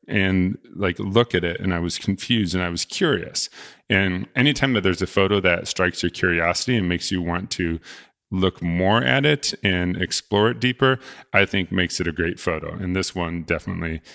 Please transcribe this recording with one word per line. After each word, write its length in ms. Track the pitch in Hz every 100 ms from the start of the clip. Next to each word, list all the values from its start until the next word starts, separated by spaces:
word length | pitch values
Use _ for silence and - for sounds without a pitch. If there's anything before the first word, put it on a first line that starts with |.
| -
and, 500 | 104 95 95 92 - -
like, 240 | - 98 90
look 360 | 98 107 120
at 100 | 90
it, 160 | 87 85
and 140 | 95
I 60 | 85
was 180 | 85 -
confused 560 | - 95 - 113 90
and 100 | 90
I 60 | 87
was 140 | 85
curious. 680 | - - 175 104 - - - - - - -
And 360 | 98 98 90 -
anytime 380 | 131 139 143 135
that 100 | 117
there's 200 | 95 87
a 40 | 87
photo 320 | - 95 101
that 280 | 92 85 -
strikes 340 | - 90 -
your 80 | 87
curiosity 640 | - 92 85 85 87 - 120
and 120 | 87
makes 220 | 87 -
you 100 | 92
want 300 | 85 87 95
to 260 | - 85 85 - - - _ _
look 300 | 92 92 -
more 420 | 85 85 92 113
at 220 | 127 131
it 300 | 147 147 - -
and 380 | 101 90 90 90
explore 500 | 92 - - 101 110
it 100 | 117
deeper, 380 | 127 120 135 131 - - -
I 140 | 98 98
think 260 | 98 85
makes 260 | 95 87 -
it 60 | 85
a 60 |
great 260 | 80 85 -
photo. 340 | - 80 78
And 220 | 82 90 92
this 180 | 92
one 280 | 92 82 85
definitely 580 | 82 80 - 87 82 80 -